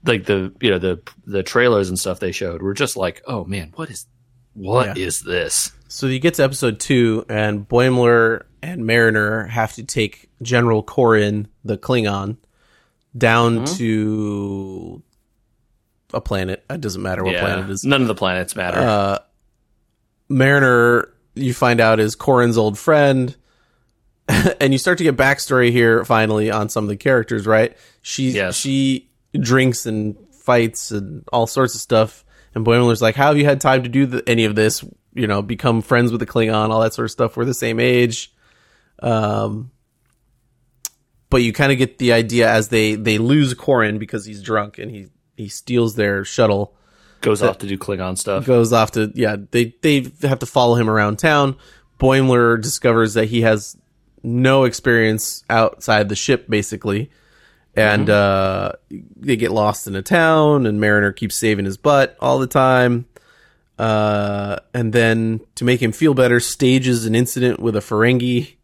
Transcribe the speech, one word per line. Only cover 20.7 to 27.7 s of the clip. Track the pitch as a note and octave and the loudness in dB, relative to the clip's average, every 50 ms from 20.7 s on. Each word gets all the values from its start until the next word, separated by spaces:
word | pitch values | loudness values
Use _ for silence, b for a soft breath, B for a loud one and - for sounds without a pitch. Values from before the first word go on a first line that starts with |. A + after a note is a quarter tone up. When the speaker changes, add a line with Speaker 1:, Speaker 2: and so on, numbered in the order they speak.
| B2 A#2+ A#2 A#2+ A#2+ A#2 - - _ _ _ _ _ | 4 6 6 6 4 2 0 -2 _ _ _ _ _
Speaker 2:
you | G#2+ C3+ B2+ B2 | -6 -4 -4 -2
find | - C#3+ B2 A#2+ A#2 | 0 2 2 4 4
out, | A2+ A2 A2 A2 | 4 4 4 2
is | G#2+ G#2+ G#2+ | 2 0 -2
Korin's | _ - - C3+ B2 A#2+ A#2 A2+ A2+ | _ 0 2 4 4 4 4 2 2
old | A2 G#2+ G2+ G#2 | 0 0 -2 -4
friend. | - - D#3 D3 C#3+ C#3 C3+ C3 B2+ B2 C#3 _ | 0 2 4 4 4 4 2 2 -2 -4 -8 _
<laughs> | _ _ _ _ _ _ _ _ _ _ _ _ _ _ _ _ _ - G#2+ G#2+ - - - - | _ _ _ _ _ _ _ _ _ _ _ _ _ _ _ _ _ 0 0 2 2 2 0 2
And | C#3+ C3+ C3+ | 2 2 2
you | C3 | 2
start | - F#3 F3+ F3 | 2 0 0 2
to | D#3+ | 2
get | D#3+ C#3 | 0 2
backstory | A#2+ C3+ C3+ C#3 - - - C#3 B2+ B2 A#2+ | 2 2 2 2 0 -2 0 2 2 4 4
here, | A#2+ B2 A#2 A2+ A2+ A2+ - | 4 4 4 4 4 2 2
finally, | - A#2+ A2 A2 G#2+ G#2+ G#2+ G#2+ A2 | 2 2 2 2 2 0 0 0 0
on | G#2+ G#2+ G#2 G#2 | -2 -2 -4 -4
some | - A#2 G#2+ | -4 -4 -4
of | G2+ | -4
the | G2+ G2+ | -6 -4
characters, | - C#3 C3 B2 A2 - A#2+ A2 G2 G#2+ | 0 0 0 0 0 -2 -6 -6 0 2
right? | A2 A2 A2 - | 2 2 2 0